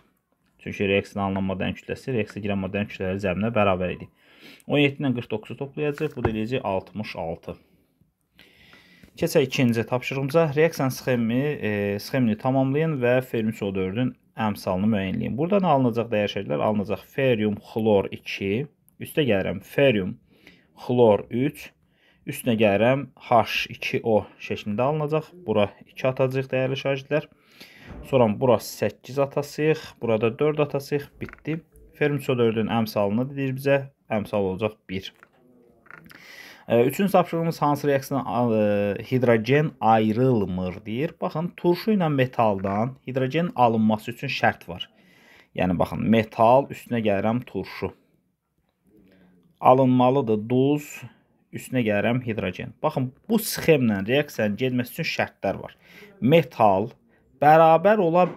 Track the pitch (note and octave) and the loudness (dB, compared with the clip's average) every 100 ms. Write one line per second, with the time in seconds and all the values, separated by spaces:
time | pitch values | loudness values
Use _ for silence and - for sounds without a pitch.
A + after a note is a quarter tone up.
0 | _ _ _ _ _ _ G2 F#2 G2+ G2 | _ _ _ _ _ _ -12 -4 0 0
1 | - G#2 G2 G2 F#2+ F#2+ F#2+ - - - | 0 -4 -4 -2 -4 -4 -6 -6 -10 -10
2 | - B2 G#2+ G#2 G2+ G2 F#2+ G2+ G#2 - | -6 -4 -4 -6 -6 -4 -4 -4 -6 -6
3 | F#2+ G2 G2 F2+ A2 A2+ G2+ F#2 F2+ D2 | -6 -2 -2 -2 -2 2 2 2 -2 -6
4 | - _ _ _ - - - C#3+ C#3+ C#3 | -12 _ _ _ -20 -20 -4 2 2 0
5 | C#3+ A#2+ - A2 - A#2 C#3 - D3 D3 | -4 -4 -6 -8 -8 -12 -10 -6 -6 -4
6 | D3+ B2 A#2 A2 A2 C3 G2 F#2+ F#2 G2+ | -6 -4 -4 -2 -4 -4 -2 -4 -6 -10
7 | G#2+ - E2 E2 - E2 _ _ _ _ | -10 -8 -10 -10 -12 -16 _ _ _ _
8 | _ _ _ _ - _ - - _ _ | _ _ _ _ -20 _ -20 -20 _ _
9 | - - E3 E3+ C3+ - B2 A#2 A2+ B2+ | -20 -4 0 2 2 2 2 2 0 -4
10 | - C3+ C#3 E3 E3 C#3+ D#3+ - C3+ A#2+ | -4 -6 0 2 2 2 2 2 -4 -2
11 | - B2 A2+ B2 D3 C#3+ G#2+ G#2 G2+ G2+ | -2 0 0 0 -2 -2 -2 0 0 -2
12 | - C3+ A#2 G#2 C3 C3+ C3+ C#3+ D#3+ C#3+ | -4 0 0 0 0 0 0 0 -2 0
13 | A#2+ B2+ B2+ A#2 A2 - G2+ F#2+ F#2 G#2 | 2 2 0 -2 -4 -2 -4 -2 -2 -2
14 | B2+ - _ - A2 G2 G#2 F#2 G#2+ G#2+ | -4 -4 _ -4 -4 -2 -4 0 0 0
15 | F#2+ F2 E2+ A2+ E3+ G3+ F3+ C#3 B2 A2+ | -2 -4 -4 -4 0 2 2 2 2 0
16 | A2+ G#2+ G#2 G#2 G2 D2 G#2+ G#2+ G2 F#2+ | -2 0 -2 -4 -4 -2 0 0 -2 -6
17 | - - C3+ A2 G#2+ G#2 - A#2 A2 G2+ | -6 -2 0 2 0 -2 -6 -2 2 4
18 | F#2+ A2 - - G2 G#2+ D3+ _ _ - | 2 -6 -12 -6 -4 -2 -4 _ _ -16
19 | C3 - C#3 G2 F2+ F#2 - - C#3 G#2+ | -6 -2 2 2 0 -6 -4 2 4 4
20 | F#2+ A#2+ _ _ - _ _ - - B2 | -2 -8 _ _ -20 _ _ -12 -2 6
21 | A2+ G2+ - A#2+ C#3+ - - _ _ _ | 6 6 0 -4 -4 -6 -16 _ _ _
22 | _ _ - - C3 A2 A2 G2 A#2 C3+ | _ _ -12 -6 -2 2 4 4 4 2
23 | C#3 - - A#2+ - - - B2 - - | -4 -14 2 2 2 -2 -6 -8 -6 -4
24 | A#2 G#2+ G2+ - - G#2 G#2+ G#2 C3 D#3 | 0 0 0 -10 -10 -8 -6 -2 -2 0
25 | D3 D#3 - F3+ F3+ G#3 G3+ - - - | -2 -2 -4 -8 -2 2 2 -2 -20 -4
26 | C3 C3 C3 C3+ C3+ C3 C3 C3 C#3 C3+ | -2 0 0 0 -2 -2 -2 -2 -4 -4
27 | C3 D3 - _ _ - - - - - | -2 -4 -4 _ _ -20 -20 -20 -20 -18
28 | - C3+ A2+ G#2 B2+ G#2+ - - G#2+ - | 0 4 4 4 4 2 0 -4 -4 -4
29 | - C3+ C3+ D3 C#3 - D3+ D#3 - - | -8 -4 -2 -4 -6 -2 0 0 -6 -8
30 | A2+ A2 A2+ C3 D3+ D3+ D3 C#3 C3 C#3+ | -2 0 0 0 0 0 -2 -4 -4 -6
31 | - - - - C#3+ D#3+ - _ - - | -6 -14 -16 -12 -8 -8 -10 _ -20 -2
32 | D3 C#3+ C#3 B2 A#2 A2 G#2+ A2+ A2 G#2+ | -2 0 -2 2 2 2 0 0 0 0
33 | G2+ A2 C3 C#3 C3+ C3 C#3 C#3 C3+ _ | 0 0 -2 -4 -4 -2 0 0 0 _
34 | - A2 G2+ G#2 F#2+ F#2 G#2+ - - F#2 | -6 -6 -2 -2 -2 -2 -4 -6 -10 -10
35 | - - - _ _ _ _ _ - - | -10 -16 -20 _ _ _ _ _ -20 -20
36 | - - - - - - - A#2 A#2+ - | -20 -20 -20 -20 -20 -18 2 4 4 2
37 | G3 F#3 - E3 E3 D#3+ D3 C#3+ D3 C3+ | 2 4 2 0 -4 0 0 0 0 0
38 | C3+ C3+ G#2+ A#2 B2 A2 G#2+ G#2 G2+ G2 | -2 -6 -2 0 0 2 2 0 -2 -4
39 | - B2+ B2 A#2 G#2+ C#3+ D#3 - A2 A2+ | -4 0 4 4 4 2 2 0 4 4
40 | A2 G#2+ C3 A#2 F#2 F2+ F#2 F#2 G#2 A#2 | 4 2 2 2 0 -2 -4 -6 -8 -6
41 | E3 - F#3 D#3 F3 - F3 F3 - G#3 | -6 -6 -6 -6 -6 -2 0 0 0 0
42 | D#3+ C#3 B2+ - A2+ G2 G2 G2+ A#2+ C3 | 2 2 0 2 2 2 -2 -2 -2 -6
43 | - C3 C3 D#3 F3 - B2 A2+ A2 G#2+ | -8 -4 -2 -2 -2 2 2 4 2 0
44 | - A#2 C3+ - A2+ - - E2+ - _ | -4 -10 -8 0 0 0 -6 -14 -14 _
45 | _ _ _ - _ - F2+ E2+ F2+ F2+ | _ _ _ -20 _ -2 0 0 -2 -2
46 | F#2+ A2+ A2 - A2+ C3 C#3+ B2+ - A#2+ | 0 2 0 2 4 4 2 -8 -8 -4
47 | G#2+ G2 G#2 A#2+ B2 F#2+ F2+ - F#2 - | -2 -2 -2 -4 -6 -10 -10 -8 -10 -10
48 | _ _ _ _ _ _ _ _ _ _ | _ _ _ _ _ _ _ _ _ _
49 | _ _ _ _ _ _ B2+ C3 C3 B2+ | _ _ _ _ _ _ 4 4 4 2
50 | B2 C3+ A#2 G#2+ A2 B2+ C3+ D3 - - | 2 0 -2 -4 -2 -2 0 -2 -6 -18
51 | - - _ _ _ B2+ - C3 G#2+ G2+ | -20 -20 _ _ _ -18 -6 -2 0 0
52 | A2 B2+ B2 G#2+ F#2+ - - - D3+ C#3+ | 0 -2 -4 -6 -6 -6 -12 -6 -4 -4
53 | B2+ - - A3 - - - D3+ A#2+ G2+ | -6 -8 -4 -2 -2 -2 2 4 4 0
54 | G2 C#3 D3 - G#2+ G2+ B2+ B2 A#2+ - | 0 0 -2 -2 -2 -2 -2 -2 -4 -6
55 | D#3+ - G2+ - G2 - - - _ - | -6 -4 -4 -4 -6 -6 -10 -18 _ -20
56 | - - A#2+ E3 D#3+ - A2 F#2+ A#2 - | -20 -2 4 4 4 2 4 4 0 -8
57 | _ _ _ _ C#3+ D#3+ E3 E3 F#3+ A3 | _ _ _ _ 6 8 8 6 4 2
58 | E3+ F3 F3 | 2 2 2